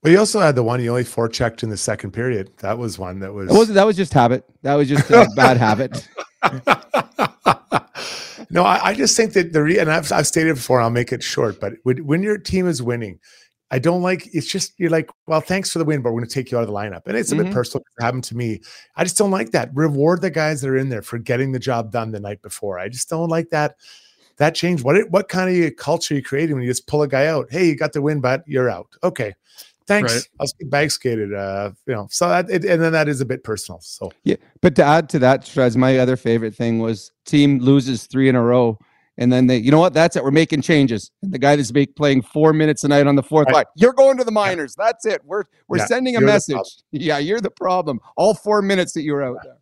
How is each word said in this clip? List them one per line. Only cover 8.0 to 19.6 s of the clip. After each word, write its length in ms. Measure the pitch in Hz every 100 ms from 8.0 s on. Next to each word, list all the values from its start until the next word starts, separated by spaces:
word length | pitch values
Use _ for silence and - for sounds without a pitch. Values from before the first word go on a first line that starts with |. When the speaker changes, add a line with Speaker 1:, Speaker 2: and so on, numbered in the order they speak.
| - - - - -
Speaker 1:
No, 140 | -
I, 280 | 185 185 185
I 40 |
just 220 | 214 233 -
think 160 | 226
that 200 | 196 170
the 100 | 160
re-, 160 | 147 185
and 120 | 156
I've, 200 | 160 147
I've 140 | 190 147
stated 280 | - 160
before, 260 | 143 - 127
I'll 80 | 117
make 220 | 117 123
it 80 | 123
short, 360 | - - 120 98
but 120 | 101 -
when, 240 | 127 127 151
when 160 | 160
your 160 | 202 208
team 300 | - 185 180
is 120 | 139
winning, 380 | 120 120 107 87 _ _ _ _ _
I 80 | 131
don't 220 | 123 180
like, 260 | 180 185 -
it's 140 | 170 135
just, 260 | 196 - _
you're 120 | 170
like, 200 | 165 156 - -
"Well, 140 | 156
thanks 320 | 151 190 185
for 80 | 170
the 40 |
win, 160 | 156 147
but 120 | 120
we're 80 | 117
gonna 80 | 117
take 220 | 139 127
you 60 | 120
out 20 |
of 60 | 113
the 40 |
lineup." 300 | 104 104 85 -
And 100 | 214
it's 160 | 208
a 40 | -
bit 100 | -
Speaker 2:
Mm-hmm. 80 |
Speaker 1:
personal. 280 | 127 120 135 _ -
It 40 |
happened 180 | 117 127
to 120 | - 117
me. 240 | 120 104 - - _
I 80 | -
just 160 | 180 -
don't 140 | 208
like 180 | 190 226
that. 200 | 160